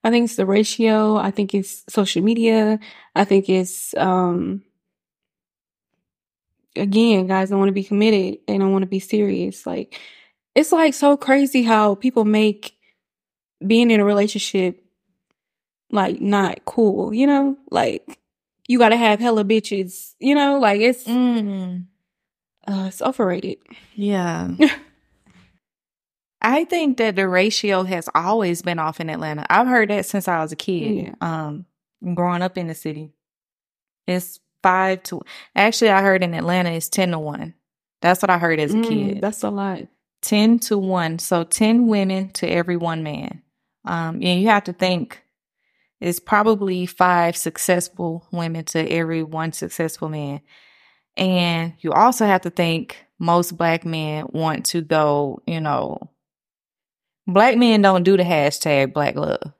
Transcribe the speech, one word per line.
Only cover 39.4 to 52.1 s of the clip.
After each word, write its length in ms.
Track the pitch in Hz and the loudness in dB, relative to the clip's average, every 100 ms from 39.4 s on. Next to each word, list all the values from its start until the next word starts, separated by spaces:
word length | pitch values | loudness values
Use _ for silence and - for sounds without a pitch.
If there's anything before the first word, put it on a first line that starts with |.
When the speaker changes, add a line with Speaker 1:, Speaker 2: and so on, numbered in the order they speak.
Speaker 1:
a 60 | 208 | -6
lot. 380 | 202 196 185 - _ _ _ | -4 -6 -8 -12 _ _ _
Speaker 2:
Ten 380 | - 214 220 233 | -2 2 4 2
to 180 | - 208 | 2 -2
one. 400 | 190 185 165 165 | -2 -2 -2 -6
So 240 | - 175 | -2 -2
ten 440 | 165 - 214 233 233 | -2 0 2 4 4
women 420 | 208 190 190 190 | 2 0 -2 -6
to 140 | - 175 | -6 -2
every 300 | 170 170 175 | -2 -2 -2
one 240 | 170 165 | -4 -4
man. 400 | 156 147 - - _ _ _ _ - | -8 -10 -12 -14 _ _ _ _ -8
Um, 300 | 170 160 170 | -6 -4 -4
and 200 | 180 180 | -2 0
you 60 | 208 | 2
have 160 | 208 190 | 2 0
to 80 | |
think 500 | 175 185 180 - - _ _ _ _ _ _ _ _ | -4 -2 -2 -6 -14 _ _ _ _ _ _ _ _
it's 200 | 175 175 | -6 -6
probably 640 | - 208 214 214 196 180 180 | -2 0 2 0 -2 -4 -6
five 500 | - 180 175 170 170 | 0 2 4 0 -2
successful 880 | - - - 180 175 - 170 165 _ | -8 -6 0 0 -2 -8 -8 -8 _
women 340 | 175 165 165 156 | -6 -6 -6 -6
to 140 | 165 160 | -4 -2
every 320 | 165 165 165 | -2 -2 -4
one 280 | 156 160 160 | -6 -6 -6
successful 580 | - 170 - 160 - 160 | -8 -12 -6 -6 -6 -10
man. 320 | 151 143 143 _ _ _ _ _ _ _ - | -8 -8 -10 _ _ _ _ _ _ _ -4
And 560 | 185 185 175 165 165 - | 0 0 0 -2 -6 -8
you 120 | 160 | -2
also 340 | - 226 | 2 2